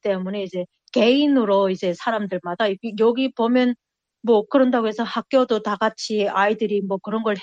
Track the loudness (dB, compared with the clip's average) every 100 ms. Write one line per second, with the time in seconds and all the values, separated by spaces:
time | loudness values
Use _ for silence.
0 | -4 -2 -4 -6 -6 -8 -8 _ _ 2
1 | 4 4 4 2 4 2 2 0 -4 -4
2 | -4 -4 -4 -6 -6 -2 -2 -2 -6 0
3 | 2 2 -2 0 0 2 2 -2 _ _
4 | _ _ 2 2 4 2 4 2 -2 -4
5 | -6 -6 0 2 2 0 -2 -2 -2 -2
6 | -4 -2 0 0 0 0 -2 -2 -4 -6
7 | -4 -4 -2 -2